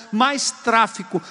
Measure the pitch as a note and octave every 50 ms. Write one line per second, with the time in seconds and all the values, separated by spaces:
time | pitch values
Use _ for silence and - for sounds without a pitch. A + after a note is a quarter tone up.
0 | - - - G#3+ B3+ C#4 C#4+ C#4 - - - - - A#3+ A3+ A3+ A3 G3+ - -
1 | F#3 - - E3+ - -